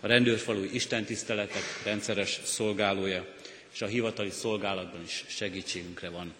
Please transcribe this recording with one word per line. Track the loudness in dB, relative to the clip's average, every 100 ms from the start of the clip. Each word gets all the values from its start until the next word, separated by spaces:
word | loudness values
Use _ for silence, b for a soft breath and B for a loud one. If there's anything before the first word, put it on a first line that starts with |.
a | 8
rendőrfalui | 8 8 6 2 0 0
istentiszteletek | -2 0 0 0 -4 -2 -2 0 -2 -4 -4
rendszeres | 0 0 0 0 0 -2
szolgálója, | -2 0 2 4 4 4 2 0 -4 -12 B B B
és | -6
a | 0
hivatali | 2 2 0 -4
szolgálatban | -2 0 0 0 -2 -4 -8
is | -8 -8 -6
segítségünkre | -4 -4 -4 -6 -6 -6 -8 -8
van. | -8 -8 -10